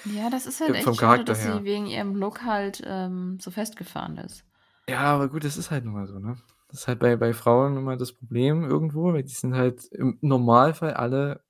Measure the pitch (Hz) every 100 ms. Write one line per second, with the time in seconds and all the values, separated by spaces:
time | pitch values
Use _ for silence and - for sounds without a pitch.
0 | 208 208 226 254 247 - 311 - - 120
1 | 113 123 - 110 110 104 202 208 208 113
2 | 202 196 196 - 240 208 202 196 - 190
3 | 185 185 180 185 - 180 220 - 180 -
4 | - - - - _ _ _ _ - 131
5 | 143 143 139 156 143 147 175 147 117 104
6 | 98 98 104 123 _ _ _ - - 120
7 | 123 117 117 117 - 120 139 139 135 127
8 | 127 - 117 120 131 156 156 151 160 147
9 | 175 160 131 - 131 127 127 123 - -
10 | 127 - 151 131 120 117 143 160 160 -
11 | 120 135 143 139